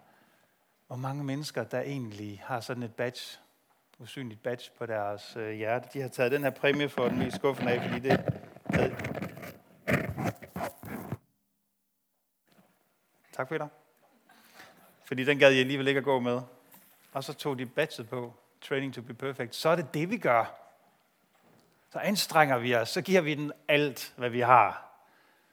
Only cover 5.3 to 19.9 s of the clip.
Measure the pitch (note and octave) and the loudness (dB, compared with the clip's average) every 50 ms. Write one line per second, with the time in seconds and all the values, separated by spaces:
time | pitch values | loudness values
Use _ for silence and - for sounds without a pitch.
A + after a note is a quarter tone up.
5.3 | - A#2+ A2 G#2+ A2 G#2+ A2 G#2+ A#2 B2+ B2+ - - C#3 C3 A#2+ - - B2+ A#2+ | -10 -8 -6 -6 -6 -4 -2 -2 -2 -2 -2 -6 -8 -8 -6 -6 -4 -4 -4 -2
6.3 | C#3 C#3+ C#3+ C3+ A2+ - - C#3+ C#3+ C#3+ D3 C3+ - C3+ B2 A#2+ - B2+ C3+ C3 | -2 0 -2 -2 -2 0 2 2 2 2 0 -2 0 0 0 0 2 0 -2 -2
7.3 | - - - C#3 C3 - B2 B2 A#2+ A#2+ - B2 A#2+ A#2+ B2 C3+ - - - - | -2 0 0 0 0 0 0 0 0 0 -2 -4 -4 -2 2 2 2 2 2 -2
8.3 | - - - - - - - - - - - - - - - - - - - - | -4 -6 -8 -16 -20 -14 -6 -2 0 2 2 0 0 -4 -8 -8 -6 -6 -8 -10
9.3 | - - - - - - - _ - - - - - - - - - - - - | -10 -12 -16 -16 -16 -18 -20 _ -20 -10 -4 0 0 0 0 -2 -4 -4 -4 -4
10.3 | - - - - - - - - - - - - - - - - - - _ _ | -4 -6 -12 -12 -8 -8 -8 -8 -8 -10 -12 -10 -10 -10 -8 -10 -10 -12 _ _
11.3 | _ _ _ _ _ _ _ _ _ _ _ _ _ _ _ _ _ _ _ _ | _ _ _ _ _ _ _ _ _ _ _ _ _ _ _ _ _ _ _ _
12.3 | _ _ _ _ _ _ _ _ _ _ _ _ _ _ _ _ _ _ _ _ | _ _ _ _ _ _ _ _ _ _ _ _ _ _ _ _ _ _ _ _
13.3 | - - C3 C3 D#3+ D3+ D3+ D3 - _ _ _ _ _ _ _ _ _ _ _ | -8 -6 -6 -4 -4 -6 -6 -8 -12 _ _ _ _ _ _ _ _ _ _ _
14.3 | - - - - - - - - - - - - _ _ - - C3+ B2 C3 C#3+ | -20 -20 -20 -20 -20 -20 -20 -20 -20 -20 -20 -20 _ _ -10 -6 -4 -2 2 2
15.3 | D3 C#3 C#3+ C3+ C3+ C3 B2+ C3 C#3+ C3+ C3 C#3 C3+ C3+ B2+ C#3+ C3+ B2+ A#2+ B2 | 6 10 10 10 10 8 4 4 2 0 2 2 2 2 2 2 2 2 2 0
16.3 | B2 B2+ B2+ - - - _ _ - - - _ _ _ _ - - C#3 C3+ - | 0 -2 -4 -8 -16 -20 _ _ -20 -20 -20 _ _ _ _ -10 -8 -8 -8 -8
17.3 | C#3+ - - D3+ C3+ B2 B2+ B2 - D3 D#3 D3+ - - A#2 A2 B2+ B2 A#2+ A#2+ | -8 -6 -4 -4 -4 -4 -6 -4 -2 -2 -2 -2 -2 -10 -10 -8 -8 -8 -8 -8
18.3 | A#2 _ _ _ _ - - - D3 C3+ C#3 C3+ B2 B2 A2+ B2+ A#2+ - C3+ C#3 | -12 _ _ _ _ -14 -8 -4 -2 -2 -2 -4 -6 -10 -12 -12 -10 -8 -8 -8
19.3 | B2+ - B2 A#2 - - - D#3+ E3+ E3+ D#3 - | -6 -6 -8 -8 -4 0 2 2 4 2 0 -2